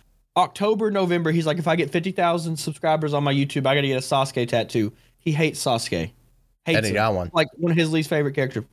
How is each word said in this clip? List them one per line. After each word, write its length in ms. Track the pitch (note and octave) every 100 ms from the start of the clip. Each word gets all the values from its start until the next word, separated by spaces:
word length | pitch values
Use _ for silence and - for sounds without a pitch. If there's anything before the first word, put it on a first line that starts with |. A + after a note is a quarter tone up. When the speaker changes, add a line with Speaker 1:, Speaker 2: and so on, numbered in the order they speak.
| _ _ _ -
Speaker 1:
October, 560 | C#3+ - G#3 A3 G#3+
November, 400 | G3+ F#3 F3 D#3+
he's 140 | E3 D#3
like, 100 | D3+
"If 100 | E3
I 80 | E3
get 120 | D#3+
fifty 220 | E3+ F3
thousand 460 | F#3+ F3 F3 E3 D#3+
subscribers 560 | - D3+ D#3+ D#3 D#3
on 100 | C#3+
my 100 | C#3+
YouTube, 320 | C#3 C#3 D3 C3+
I 80 |
gotta 140 | C#3+ C#3
get 100 | B2+
a 40 |
Sasuke 460 | - C#3 C3+ - A#2+
tattoo." 440 | A#2+ A2 A#2 G#2+ - _ _
He 140 | -
hates 320 | D3+ D#3+ -
Sasuke. 480 | - A#2 - F2+ D#2+ - _ _ _ _ -
Hates 120 | D#3
Speaker 2:
And 80 | G#2+
he 40 |
Speaker 1:
him. 60 | G2
Speaker 2:
got 200 | A2+ F#2+
one. 160 | F2
Speaker 1:
Like, 140 | E3 D#3 -
one 160 | E3+
of 60 | E3
his 140 | D#3+
least 180 | D#3+ D3+
favorite 240 | D#3 C#3+ C#3+
characters. 300 | C3 A#2 A2